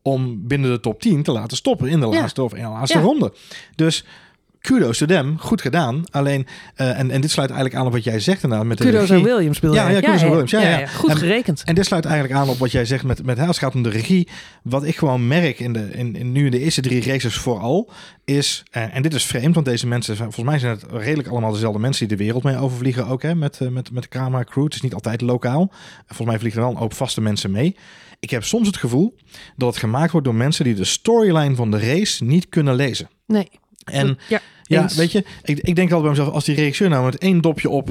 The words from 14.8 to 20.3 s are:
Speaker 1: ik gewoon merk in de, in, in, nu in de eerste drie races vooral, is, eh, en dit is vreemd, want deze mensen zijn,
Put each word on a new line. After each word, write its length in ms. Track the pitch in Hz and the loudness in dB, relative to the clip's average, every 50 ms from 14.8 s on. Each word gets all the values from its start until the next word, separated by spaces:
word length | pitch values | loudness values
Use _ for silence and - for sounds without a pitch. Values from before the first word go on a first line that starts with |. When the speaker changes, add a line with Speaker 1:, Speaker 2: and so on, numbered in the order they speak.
| 143 | -2
Speaker 1:
ik 140 | 151 160 | -2 -2
gewoon 300 | - 170 139 127 127 120 | 0 0 0 0 0 0
merk 320 | 120 143 180 175 147 120 - | 2 2 2 0 0 -2 -4
in 140 | 123 123 117 | -6 -6 -4
de, 160 | 113 104 98 | -6 -6 -8
in, 240 | - - 123 120 101 | -8 -8 -8 -6 -6
in, 160 | 82 120 127 | -6 -6 -2
nu 140 | 123 139 143 | 0 0 2
in 60 | 135 | 2
de 80 | 123 123 | 2 0
eerste 220 | 139 160 - - | 0 0 -2 0
drie 220 | 131 127 123 123 104 | -2 0 0 0 0
races 320 | 131 135 131 127 117 107 | 0 -2 -2 -2 -4 -6
vooral, 540 | - - 131 120 98 95 117 143 190 240 - - - - - - _ _ | -4 -4 -4 -4 -2 -2 0 0 -2 -2 -4 -14 -20 -20 -20 -20 _ _
is, 380 | - 139 143 139 - - - - _ | -2 0 0 0 -2 -4 -6 -10 _
eh, 240 | - 123 113 104 - | -8 -6 -6 -4 -4
en 60 | 135 | -2
dit 120 | 131 165 156 | -2 -2 -2
is 120 | 123 - | -2 -4
vreemd, 280 | - - 127 120 156 170 | -2 -4 0 2 2 2
want 120 | 170 143 | 2 2
deze 220 | 131 120 113 - | 0 0 0 0
mensen 280 | 120 120 120 113 - 107 | -2 -2 -2 -2 -4 -6
zijn, 160 | 104 117 107 | -6 -6 -8